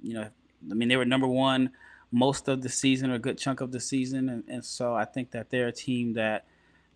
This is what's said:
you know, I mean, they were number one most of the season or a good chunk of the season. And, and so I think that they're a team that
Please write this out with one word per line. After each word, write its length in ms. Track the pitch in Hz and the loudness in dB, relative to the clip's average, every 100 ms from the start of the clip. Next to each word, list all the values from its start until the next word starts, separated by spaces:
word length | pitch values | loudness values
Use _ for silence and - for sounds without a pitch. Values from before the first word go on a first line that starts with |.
you 140 | - 113 | -10 -8
know, 120 | 107 _ _ _ 78 | -8 _ _ _ -6
I 40 | |
mean, 160 | 104 120 | 0 4
they 80 | 127 | 4
were 80 | 123 | 4
number 220 | 131 131 | 2 2
one 440 | 127 135 131 127 - - - - | 2 2 4 0 -2 -20 -20 -4
most 340 | 120 131 135 - | 4 4 2 0
of 140 | 131 | -2
the 80 | 127 | -2
season 400 | - 135 131 131 | 0 2 2 2
or 40 | 123 | -2
a 40 | |
good 180 | 127 107 | -2 -4
chunk 220 | 139 131 | -4 -4
of 120 | 127 | -4
the 80 | 127 | -6
season. 500 | - 135 127 135 131 | -4 -2 -2 -2 -2
And, 140 | 117 - | -4 -8
and 160 | 123 | -10
so 300 | - - 123 | -10 -4 -2
I 100 | 113 | 0
think 280 | 107 135 127 | -2 -4 -6
that 180 | 117 110 | -8 -4
they're 180 | 127 120 | 0 0
a 40 | |
team 400 | 117 - 123 120 | -2 -2 -2 0
that 320 | 113 110 107 - _ _ _ _ | 0 0 -2 -6 _ _ _ _